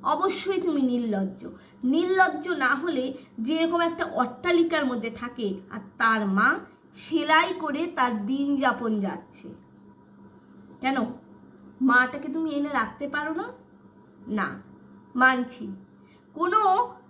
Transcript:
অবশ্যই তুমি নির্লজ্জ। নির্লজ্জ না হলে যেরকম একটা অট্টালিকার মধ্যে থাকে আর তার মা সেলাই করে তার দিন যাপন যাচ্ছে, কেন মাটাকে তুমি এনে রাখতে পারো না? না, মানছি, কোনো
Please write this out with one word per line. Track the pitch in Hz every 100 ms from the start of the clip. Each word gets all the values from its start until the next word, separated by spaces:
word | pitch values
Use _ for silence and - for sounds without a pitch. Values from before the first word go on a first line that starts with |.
অবশ্যই | - 302 392 381 381 370
তুমি | 349 285
নির্লজ্জ। | 262 247 233 196 190 - - - - -
নির্লজ্জ | 247 302 359 381 370 - 349
না | 320 262
হলে | 269 339 269 254 262 - -
যেরকম | 226 320 330 339
একটা | 339 339 339
অট্টালিকার | - 240 - 359 349 339 311 277
মধ্যে | 240 226
থাকে | 220 240 247 214 180 -
আর | 220 - -
তার | 226 220 208
মা | 190 233 339 - - _ -
সেলাই | - 320 302 311 339
করে | 359 311 277 339
তার | - 247 220 202
দিন | 269 285 277
যাপন | 262 233 226 214
যাচ্ছে, | 196 - - - - - - - - - - - - - - - - -
কেন | 262 269 226 - - - - - - -
মাটাকে | 262 247 254 277 -
তুমি | 311 320
এনে | 285 294
রাখতে | 277 220 - 277
পারো | 294 294
না? | 320 453 494 - - - - - - -
না, | 214 180 - - - - - - 247
মানছি, | 254 254 247 - 214 - - - - - _
কোনো | - 359 427 415 381 494 - -